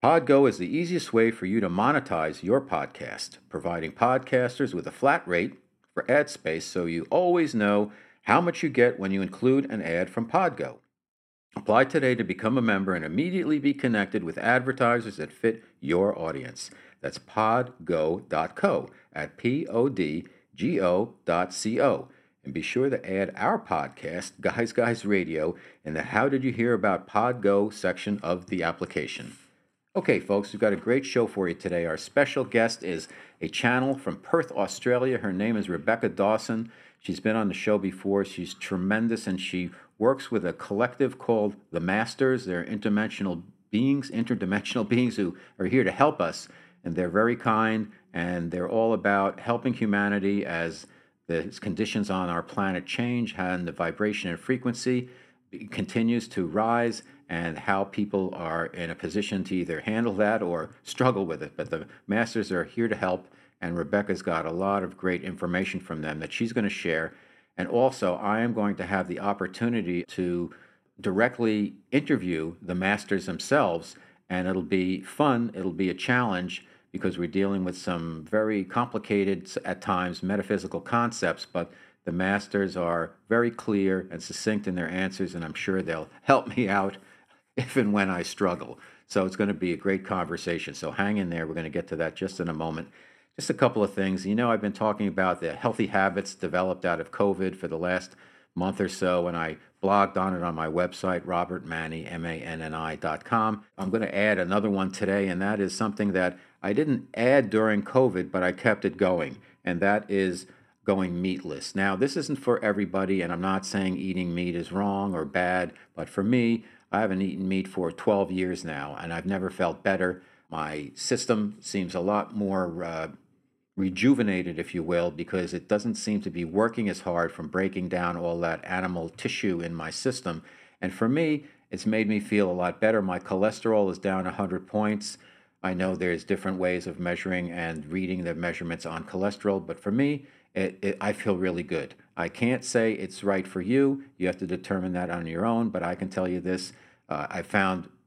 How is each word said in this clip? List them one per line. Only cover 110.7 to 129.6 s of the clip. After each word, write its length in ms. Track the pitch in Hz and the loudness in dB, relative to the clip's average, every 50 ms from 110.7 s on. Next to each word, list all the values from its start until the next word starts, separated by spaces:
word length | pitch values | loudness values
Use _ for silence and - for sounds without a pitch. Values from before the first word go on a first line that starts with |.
| _ _ _ | _ _ _
going 360 | - 101 98 95 90 87 87 | 0 2 2 2 0 0 -2
meatless. 540 | 90 95 92 - - 85 71 69 - - - | 0 -2 -2 -2 -6 -8 -8 -8 -10 -6 -2
Now, 200 | 101 98 98 98 | 0 2 2 2
this 220 | 92 120 139 135 | 2 0 0 0
isn't 220 | - 147 - 151 - | -2 -4 -2 -4 -4
for 260 | - - 120 110 - | 0 0 0 2 2
everybody, 560 | 107 101 101 101 90 90 95 95 92 98 95 | 2 2 2 0 0 0 -2 0 2 2 0
and 120 | 87 85 87 | 0 0 -2
I'm 80 | 85 | -2
not 260 | 90 95 95 95 95 | 0 0 0 0 -2
saying 320 | - - 98 95 92 92 - | -2 -2 0 0 0 -2 -2
eating 360 | - 95 92 90 92 87 - | -2 -4 -2 -2 -2 -2 -2
meat 220 | 87 87 87 170 | -2 -2 -2 -2
is 160 | 170 170 - 180 | -4 -6 -4 -2
wrong 420 | 95 101 101 202 196 196 202 190 | 0 0 0 0 0 0 -2 -2
or 100 | 170 160 | -2 -4
bad, 480 | 73 - 190 - 87 90 92 90 85 - - - _ _ | -2 0 0 2 2 2 2 0 -2 -6 -12 -20 _ _
but 140 | - 78 - | -10 -10 -6
for 140 | - - 98 | -2 0 2
me, 420 | 104 123 127 120 117 117 113 110 - - - _ _ | 4 4 4 6 4 4 2 0 -6 -20 -20 _ _
I 120 | - 98 110 | 0 0 2
haven't 200 | 107 95 92 98 | 2 2 0 0
eaten 240 | 95 73 80 95 | -2 -2 -2 -2
meat 220 | 95 95 95 92 - | 0 0 0 0 -2
for 240 | - - 90 82 80 | -4 -2 -2 -2 -4
twelve 400 | - - - 104 98 98 - 92 | -2 2 2 4 4 4 2 0
years 320 | 92 92 90 90 82 82 | -2 -2 -2 -2 -4 -6
now, 320 | 82 78 71 69 73 71 - | -8 -6 -6 -8 -8 -10 -10
and 140 | - 85 82 | -8 -6 -6
I've 140 | 85 - | -6 -4
never 240 | 92 98 95 92 92 | -2 -2 -2 -2 -4
felt 340 | 90 - 92 85 80 - - | -2 0 0 0 0 -2 0
better. 380 | 98 98 92 92 90 90 90 - - _ _ _ _ | 0 0 2 2 0 0 -2 -10 -20 _ _ _ _
My 400 | 80 80 78 76 76 78 73 69 - | -8 -6 -6 -6 -6 -8 -8 -10 -12
system 600 | - - - 127 117 - - 120 107 104 104 104 - | -10 -2 -2 -2 -2 2 2 2 2 2 -2 -4 -8
seems 340 | - - - 104 92 85 90 | -14 -6 -4 -2 -2 -2 -2
a 60 | 92 | -2
lot 340 | 87 95 104 104 - - - | 0 2 2 0 0 -2 -4
more, 480 | 104 104 98 98 95 92 87 82 85 90 | -2 -2 0 0 0 0 -2 -4 -6 -6
uh, 260 | 85 85 80 80 78 71 - _ _ _ _ _ _ _ _ _ _ _ | -6 -4 -6 -6 -6 -10 -14 _ _ _ _ _ _ _ _ _ _ _
rejuvenated, 840 | - 95 95 90 92 110 127 139 131 117 104 95 92 87 85 85 76 | -2 -2 0 0 4 6 6 6 6 4 2 2 0 -2 -4 -4 -6
if 160 | 87 - - | -6 -4 -4
you 80 | 90 82 | -4 -2
will, 300 | 78 90 85 85 87 78 | 0 2 2 2 0 -2
because 420 | 76 85 - - 92 87 85 92 | -4 -8 -4 -2 -2 -2 -2 -4
it 140 | 87 - - | -8 -2 0
doesn't 260 | 107 104 104 120 107 | 0 0 2 0 -4
seem 260 | - - - 107 101 - | -4 -2 -2 -2 -2 -2
to 80 | 98 | -4
be 140 | 80 87 87 | -4 -4 -6
working 440 | 80 82 98 110 117 117 - 113 101 | -2 2 2 2 2 2 0 -2 -2
as 140 | 87 - - | -2 -4 -4
hard 280 | 95 87 85 85 82 | -2 0 0 0 0
from 160 | - - 87 | -2 -6 -12
breaking 440 | 76 - 90 95 95 92 98 90 87 | -4 -2 0 0 0 0 -2 -4 -2
down 260 | 90 90 87 87 87 | -2 0 0 0 -2
all 240 | 87 87 85 85 85 | -2 -2 -2 -2 0
that 240 | 85 82 80 - - | 0 -2 -2 -4 -6
animal 440 | - 92 92 92 90 90 85 82 82 | -6 -4 -2 -2 -2 -4 -4 -6 -6
tissue 520 | - - - 113 - - - 104 92 85 | -8 -6 -6 -4 -4 -2 0 0 0 0